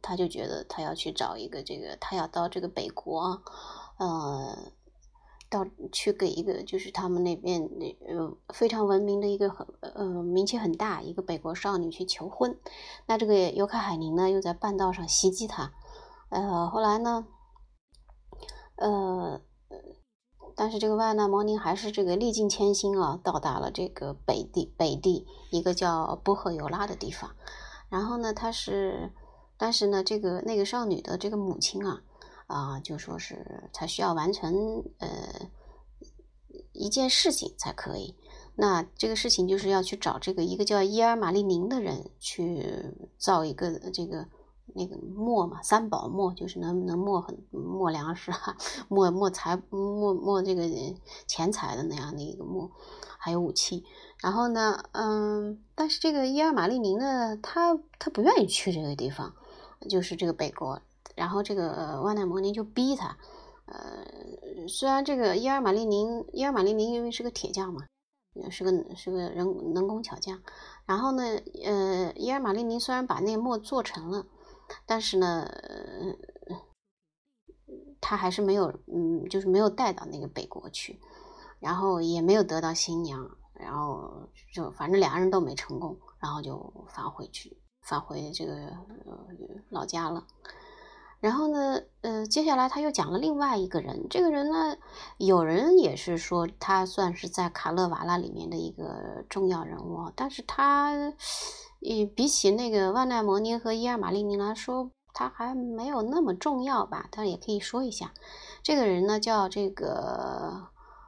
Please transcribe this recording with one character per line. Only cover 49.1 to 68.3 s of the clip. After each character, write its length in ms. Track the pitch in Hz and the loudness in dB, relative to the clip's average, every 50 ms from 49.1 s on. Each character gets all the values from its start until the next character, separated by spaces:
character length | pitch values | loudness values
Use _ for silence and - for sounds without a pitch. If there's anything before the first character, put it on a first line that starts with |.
磨 180 | 175 190 202 190 | 6 4 2 2
财， 320 | 185 - - 170 175 185 - - | 2 0 -2 0 -2 -2 -2 -6
磨， 460 | - 196 196 202 202 208 208 202 190 | -4 -2 -2 -2 0 2 2 2 2
磨 280 | 180 - 196 202 190 | 2 2 4 4 4
这 120 | 185 190 185 | 4 2 2
个 80 | 180 170 165 - 110 135 156 185 - - - - - - | 2 2 0 -2 -2 -4 -6 -8 -10 -14 -18 -20 -16 -8
钱 260 | - - - 165 196 | -6 -2 0 0 0
财 240 | 208 - - - - | 0 0 -2 -4 -4
的 60 | 120 | -4
那 140 | 147 - 143 | -4 -4 -4
样 180 | 147 - 147 - | -4 -6 -6 -8
的 80 | 147 | -8
一 120 | 143 156 - | -8 -8 -8
个 80 | 185 165 | -8 -8
磨， 260 | - 185 185 180 180 - - - - - - - - - - | -6 -4 -6 -6 -8 -12 -16 -20 -18 -16 -16 -16 -18 -14 -8
还 140 | - 165 | -4 0
有 80 | 170 175 | 0 2
武 120 | 175 143 | 2 2
器。 320 | - - - - 190 175 - - - - - - - - | 0 0 0 0 -2 -6 -8 -12 -20 -20 -20 -20 -12 -4
然 140 | - 180 | -2 0
后 160 | 196 226 240 240 | 2 2 2 2
呢， 340 | 233 226 220 214 - - - - | 2 4 4 2 2 0 -4 -8
嗯， 720 | - - 226 214 214 214 208 208 208 208 208 208 208 214 - _ - | -4 -2 0 2 2 2 2 2 0 0 -2 -4 -6 -10 -12 _ -2
但 160 | - 311 311 | -2 0 0
是 100 | 302 - | 0 2
这 120 | - 320 | 2 2
个 140 | 302 285 262 | 2 2 2
伊 140 | 262 269 294 | 2 2 4
尔 120 | 311 320 | 4 4
玛 140 | 294 214 170 | 4 4 4
丽 120 | 196 247 254 | 2 2 2
宁 200 | 226 196 190 220 | 2 2 2 2
呢， 380 | 262 277 262 254 233 220 214 | 2 2 2 2 0 0 -2
她， 420 | 214 - - - 339 339 349 330 320 - _ - - | -4 -6 -4 2 4 6 6 4 4 0 _ -12 -6
她 120 | - 311 | -6 -2
不 120 | - - | 2 4
愿 180 | 220 349 466 320 | 6 8 8 8
意 60 | 208 | 6
去 260 | 175 - - - 196 | 4 2 0 0 0
这 80 | 175 156 | 0 0
个 160 | 156 143 143 | -2 -4 -4
地 140 | 143 123 135 | -2 -4 -4
方， 240 | 143 - 123 - - - - - - - - - - - - 196 | -4 -4 -8 -10 -10 -14 -20 -20 -20 -20 -20 -20 -20 -14 -6 0
就 100 | 202 185 | 0 0
是 140 | 180 - 180 | 0 0 -4
这 100 | 170 185 | -2 -2
个 80 | 170 | -2
北 180 | 165 - 160 143 | 0 0 -2 -4
国。 280 | - - 156 135 135 - - _ _ _ - - - | -4 -6 -6 -6 -6 -8 -12 _ _ _ -20 -14 -6
然 160 | - 170 175 | -4 -2 0
后 120 | 185 202 | 0 0
这 120 | 208 208 202 | 0 0 0
个， 180 | 196 170 160 | 0 0 0
呃， 300 | - - 165 151 151 135 | -2 -4 -4 -4 -4 0
万 120 | 151 208 214 | 0 2 2
奈 120 | 208 196 | 2 2
摩 140 | 180 175 190 | 0 0 0
宁 120 | 190 202 | 0 0
就 100 | 208 220 | 0 -2
逼 320 | 214 214 - 247 254 269 277 | -4 -2 0 2 2 2 2
她， 220 | - 190 - - - - - - - - - - - - | 0 -2 -8 -8 -12 -16 -20 -20 -20 -20 -20 -20 -20 -18
呃， 380 | - - - - - 52 52 - - - - - - - - - 139 - - 165 180 | -16 -16 -14 -14 -12 -12 -14 -14 -14 -16 -16 -16 -16 -16 -14 -14 -14 -12 -10 -10 -8
虽 180 | - - 262 | -4 0 2
然 160 | 269 269 269 | 4 4 4
这 140 | 277 285 285 | 2 2 2
个 180 | 254 233 190 180 | 4 4 4 4
伊 120 | 202 240 269 | 4 2 2
尔 140 | 269 269 | 2 4
玛 100 | 254 190 | 4 4
丽 140 | 196 214 226 | 4 4 4
宁， 400 | 220 202 202 214 226 233 233 - - | 2 2 2 2 0 -2 -4 -6 -6
伊 120 | - - 269 | -4 -2 0
尔 80 | 285 | 2
玛 100 | 277 214 | 4 4
丽 120 | 185 202 214 | 4 4 4
宁 160 | 214 214 233 | 4 2 2
因 120 | 240 233 | 0 -2
为 80 | 233 233 | -2 -4
是 120 | 233 - | -4 -4
个 80 | 240 240 | -6 -6
铁 200 | 233 - - - | -6 -6 -8 -6
匠 220 | - 190 190 185 | -4 -4 -4 -4
嘛， 140 | 175 139 143 - _ _ _ _ _ _ _ _ | -6 -8 -10 -14 _ _ _ _ _ _ _ _